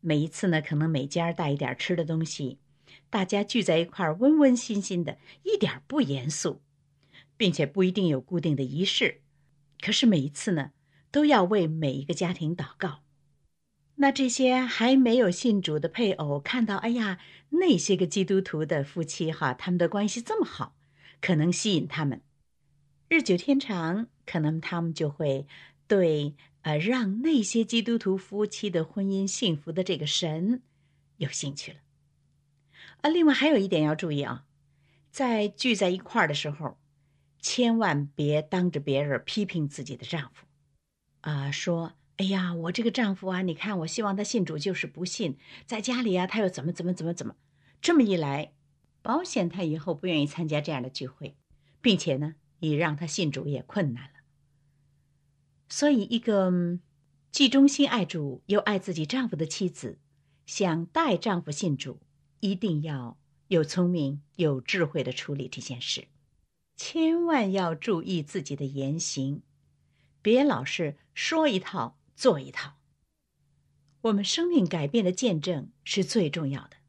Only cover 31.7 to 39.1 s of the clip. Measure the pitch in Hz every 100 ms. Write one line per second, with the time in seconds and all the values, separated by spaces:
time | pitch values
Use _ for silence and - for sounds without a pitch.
31.7 | - _ _ _ _ _ _ _ _ _
32.7 | - - - 294 339 320 262 294 277 196
33.7 | 180 151 151 175 143 139 123 _ _ _
34.7 | _ _ _ _ - 254 220 208 - 254
35.7 | 208 190 185 - 233 170 147 151 147 151
36.7 | - _ _ _ _ _ _ - - 240
37.7 | 226 208 147 143 - 147 151 151 185 180
38.7 | 151 147 135 147